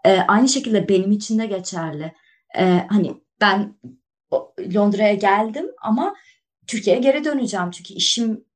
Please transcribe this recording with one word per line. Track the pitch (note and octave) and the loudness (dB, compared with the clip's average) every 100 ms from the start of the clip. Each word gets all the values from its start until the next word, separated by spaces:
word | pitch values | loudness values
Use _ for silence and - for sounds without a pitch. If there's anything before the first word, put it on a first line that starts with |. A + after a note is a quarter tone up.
| - | 4
E, | F#3+ | 2
aynı | F3+ G#3 C4 | 4 4 4
şekilde | C4+ A#3 G#3 F3 | 0 0 0 2
benim | F#3+ F#3+ | 2 2
için | G#3 - A3 | -2 0 -4
de | A3 | -2
geçerli. | F#3+ F3+ F3+ D#3+ D3 D#3+ _ _ _ _ - | -6 -6 -8 -8 -8 -12 _ _ _ _ 0
E, | F#3 F3+ - | 2 2 2
hani | G#3 F3 - _ _ | 0 0 -6 _ _
ben | G#3 G3 G#3 - B2 - _ _ _ | 0 2 -2 -10 -20 -20 _ _ _
o-, | - - - - G3 | -4 -4 -12 -4 2
Londra'ya | G#3 G3 G#3+ | 2 2 2
geldim | G3+ G3 G3+ A3 B3 G4+ - | 2 2 2 0 -4 -8 -8
ama | A3 A3+ F#4 G4+ _ _ _ _ - | -2 -2 -2 -6 _ _ _ _ -10
Türkiye'ye | A3 G3 B3 | -4 0 2
geri | C4+ D4 D4+ | 2 2 -2
döneceğim | C#4 A3 G3 F3+ | -2 -4 -4 -6
çünkü | - - | -8 -16
işim | F#3+ - - A3+ G#3+ _ | -4 -2 0 -2 -4 _